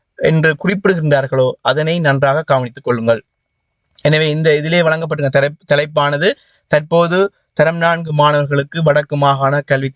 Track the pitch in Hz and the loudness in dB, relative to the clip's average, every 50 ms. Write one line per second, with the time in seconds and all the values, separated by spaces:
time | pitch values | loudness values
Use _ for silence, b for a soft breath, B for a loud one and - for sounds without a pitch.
0 | _ _ _ - - 151 156 160 156 160 147 - - 180 202 196 - 196 190 170 | _ _ _ -4 0 0 2 2 2 2 0 0 -2 -4 -2 0 0 0 0 0
1 | 156 151 143 139 131 131 139 131 127 127 - - - 120 131 147 151 160 170 175 | 0 0 0 0 0 0 0 0 0 0 -2 -2 -4 -2 -2 0 -2 -2 -2 0
2 | 160 147 139 135 143 139 139 156 156 - 143 131 127 120 117 - - 127 123 117 | 0 0 0 2 2 0 0 0 0 0 0 0 0 -4 -10 -8 -4 -4 -4 0
3 | 113 117 117 107 - _ _ _ _ _ _ _ _ _ _ _ _ _ _ _ | 0 0 0 -2 -4 _ _ _ _ _ _ _ _ _ _ _ _ _ _ _
4 | - 147 156 156 160 151 147 156 160 160 151 151 147 160 170 175 165 160 160 160 | -2 0 0 0 0 -2 -2 0 2 2 2 2 0 0 0 0 2 0 0 -2
5 | 165 156 156 147 143 135 139 139 139 143 151 - _ - 147 143 151 151 156 156 | -4 -6 -4 -4 -2 0 0 0 0 0 -2 -8 _ -2 0 0 0 0 -2 0
6 | 143 143 147 143 165 202 285 b b b b b b _ - 151 151 160 165 170 | 0 0 0 0 0 -2 -2 b b b b b b _ -2 -2 0 0 2 2
7 | 170 170 175 185 196 202 - _ _ _ _ - 151 160 170 170 170 170 170 165 | 2 2 2 0 0 -2 -4 _ _ _ _ 0 2 2 2 0 0 0 0 0
8 | 165 160 151 147 147 147 147 147 143 139 143 139 139 143 - 165 160 151 143 151 | -4 -4 -2 0 2 2 2 0 0 0 -2 -2 -2 -4 -4 -2 0 2 2 2
9 | 143 - 151 143 139 143 139 135 139 135 143 147 139 - 139 135 135 135 135 | 0 -2 -2 0 0 0 0 0 0 0 0 -2 -2 -2 -2 -2 -2 -2 -2